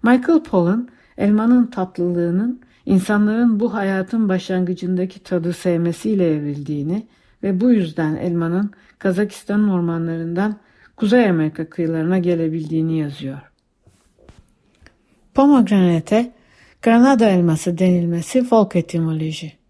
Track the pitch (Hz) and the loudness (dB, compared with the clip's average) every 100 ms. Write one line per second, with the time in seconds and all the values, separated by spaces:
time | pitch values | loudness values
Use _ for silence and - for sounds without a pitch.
0 | 226 254 247 330 320 190 170 214 247 _ | 4 2 4 0 2 0 0 0 -4 _
1 | _ - 202 208 226 247 226 - 185 - | _ -4 0 2 4 2 2 -2 -8 -4
2 | 175 175 170 180 226 247 _ _ - 190 | -4 -2 -2 -2 -4 -6 _ _ 0 0
3 | 185 208 208 220 240 214 226 208 196 190 | 2 0 2 2 2 2 -2 -2 -2 -2
4 | 190 233 214 185 - 185 180 180 180 180 | -2 -2 0 -2 -2 -2 -2 -4 -4 -4
5 | 185 - - 180 165 170 185 170 170 165 | -4 -8 -6 -4 -4 -4 -2 0 -2 -4
6 | 214 208 175 151 147 143 143 147 143 190 | -2 0 0 0 -4 -8 -6 -6 -4 -6
7 | 220 _ _ _ 196 185 240 226 170 156 | -8 _ _ _ -4 0 2 2 0 -2
8 | 156 156 180 170 165 175 202 - _ _ | -4 -2 -4 -2 -2 -2 -4 -8 _ _
9 | 196 180 208 - - 208 208 185 170 165 | -4 -2 -4 -6 -4 -2 0 0 -2 -4
10 | 165 165 165 170 208 208 _ _ _ _ | -4 -6 -6 -4 -4 -6 _ _ _ _
11 | 208 247 226 170 156 156 160 - 165 165 | 2 4 4 2 0 -4 -10 -6 -4 -2
12 | 160 185 175 170 165 160 156 160 160 160 | 0 0 0 0 -2 -4 -4 -2 -2 -2
13 | 147 139 135 139 - _ _ _ _ _ | -4 -8 -12 -12 -18 _ _ _ _ _
14 | _ _ _ - _ _ _ _ - _ | _ _ _ -20 _ _ _ _ -20 _
15 | _ _ _ - 277 285 202 202 180 165 | _ _ _ 2 4 6 4 4 4 2
16 | - 214 240 _ _ _ _ _ - 233 | 2 0 0 _ _ _ _ _ 2 6
17 | 254 269 220 185 175 160 - 170 185 180 | 6 6 4 4 2 0 -2 0 2 2
18 | 170 170 165 254 247 233 208 180 160 170 | 0 -4 -2 -2 2 2 2 0 -2 -4
19 | 160 160 156 156 156 - | -2 -4 -6 -8 -14 -18